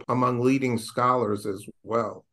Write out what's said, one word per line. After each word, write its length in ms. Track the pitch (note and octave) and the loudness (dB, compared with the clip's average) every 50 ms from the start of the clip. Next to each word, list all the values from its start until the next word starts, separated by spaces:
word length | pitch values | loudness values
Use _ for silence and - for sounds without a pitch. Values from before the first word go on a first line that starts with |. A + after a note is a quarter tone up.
| - - | -2 -2
among 320 | B2 B2+ B2+ B2+ B2 A#2+ | 0 2 2 2 2 2
leading 360 | A#2+ B2+ C3+ C3+ C3 B2+ A#2+ | 2 2 2 2 2 0 -2
scholars 680 | G#2+ - - - B2+ B2 B2 B2+ B2+ A#2 G#2 G#2 G2+ G2+ | -2 -4 -6 -2 0 2 2 2 2 0 0 -2 -4 -4
as 180 | G#2 F#2 D#2 - - - _ | -6 -8 -8 -10 -16 -20 _
well. 440 | - G2 A2 A#2 A2 G2+ - - - _ | -6 -2 -2 -2 -2 -2 -6 -12 -16 _